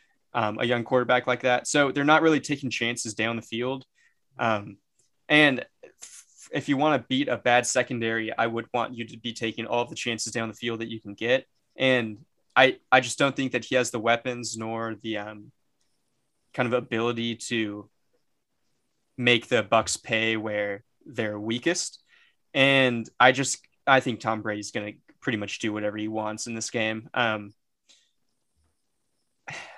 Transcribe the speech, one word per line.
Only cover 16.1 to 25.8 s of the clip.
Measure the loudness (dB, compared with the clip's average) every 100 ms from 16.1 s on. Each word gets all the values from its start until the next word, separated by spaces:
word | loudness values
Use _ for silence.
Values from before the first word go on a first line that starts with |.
| _ _ _ _ -4
kind | 0
of | 0
ability | -2 -2 -2 -2 -4 -6
to | -4 -4 -4 -6 -14 _ _ _ _ _ _ _ _ _ _ _ _ 0
make | 4 4 4
the | 0
Bucks | 4 2 2 -4
pay | -2 0 0 0
where | -2 -2 -4 -6 -12 _ -12
they're | -6 -4 -4
weakest. | -4 -2 0 -2 -4 -12 _ _ _ _ _ 2
And | 4 6 4 2 -6 4
I | 6
just, | 6 0 -4 _ _ 2
I | 2
think | 2 -2
Tom | -4 -4
Brady's | -4 -6 -6
gonna | -8 -8 -10 _ _
pretty | -4 -4
much | -4 -4
do | -4
whatever | -2